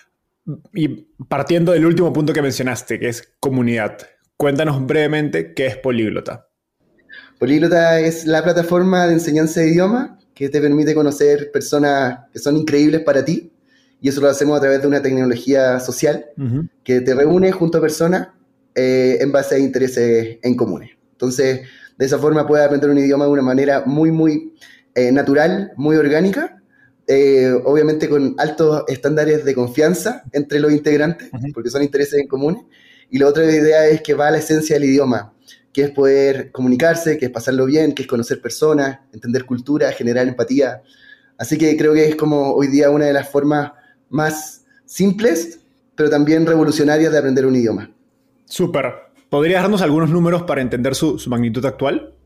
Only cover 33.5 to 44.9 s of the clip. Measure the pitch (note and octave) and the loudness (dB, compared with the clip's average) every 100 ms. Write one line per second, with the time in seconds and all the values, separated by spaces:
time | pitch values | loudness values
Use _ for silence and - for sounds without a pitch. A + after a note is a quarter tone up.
33.5 | D#3 D3+ D#3 D#3 D#3 D#3 C#3 D3 D#3 D#3 | 2 4 4 4 2 0 0 2 0 0
34.5 | D#3 D#3 D3 C#3+ C3+ C3+ A2+ G#2 _ _ | -2 0 0 2 2 2 0 -6 _ _
35.5 | - _ - C#3+ C#3 C#3 C#3 C#3 C3+ A#2+ | -20 _ -2 -2 2 2 4 2 0 -6
36.5 | - B2+ B2 D#3+ E3 A#2+ A2+ B2 A#2 A#2 | -4 0 2 2 0 -2 -2 -4 -6 -4
37.5 | B2+ C3 D3+ D#3 C#3 C3 A#2+ A#2 C3 A#2 | -2 0 2 0 -2 -4 -4 -4 -6 -8
38.5 | - D3+ D3+ C#3 C3 _ A2 A#2+ A#2+ B2+ | -2 0 0 -2 -6 _ -14 -6 -6 -4
39.5 | A#2+ B2 D3 C#3 - A#2 A#2+ B2+ B2+ - | -8 -4 -2 -2 -2 -2 0 -2 -2 -2
40.5 | C3 B2+ A#2 _ _ - - _ - A#2 | 0 -2 -4 _ _ -20 -20 _ -14 -6
41.5 | D#3 D#3 D3+ D3+ D#3 D#3 D#3 D3+ D3 C#3 | 0 0 2 2 4 2 0 0 0 0
42.5 | - C#3 C#3 C#3+ D3 D3 C#3 C3 C#3+ C#3+ | 0 2 2 4 2 2 0 -2 -2 0
43.5 | D3 C#3+ - _ _ _ D3 D#3 D#3 - | 0 -4 -10 _ _ _ -4 -2 -4 -10
44.5 | - _ _ _ | -18 _ _ _